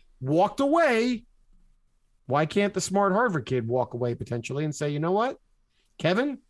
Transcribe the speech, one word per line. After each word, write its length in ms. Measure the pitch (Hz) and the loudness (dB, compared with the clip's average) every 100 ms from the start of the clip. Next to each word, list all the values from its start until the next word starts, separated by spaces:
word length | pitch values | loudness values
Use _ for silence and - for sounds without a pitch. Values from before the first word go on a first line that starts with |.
| _ - | _ -10
walked 380 | 127 156 202 - | 0 2 2 2
away. 640 | 277 330 311 226 247 233 - _ _ _ _ _ _ _ _ _ - | 2 4 4 4 0 -2 -8 _ _ _ _ _ _ _ _ _ -2
Why 200 | 139 156 | 0 0
can't 260 | 202 202 | 0 0
the 80 | 196 | -2
smart 320 | - 196 202 | -2 2 2
Harvard 320 | 190 247 160 | 2 2 -2
kid 240 | 110 127 113 | -2 -2 0
walk 240 | 127 120 | -2 -2
away 220 | 120 120 | -4 -4
potentially 500 | 120 - 120 113 135 | -4 -6 -6 -6 -6
and 100 | 151 | -6
say, 140 | 147 147 | -4 -4
"You 120 | 147 | -2
know 120 | 165 | -2
what, 260 | 196 247 - _ _ _ _ _ - | 0 -2 -4 _ _ _ _ _ -4
Kevin, 400 | 160 196 285 262 _ | 0 2 0 -4 _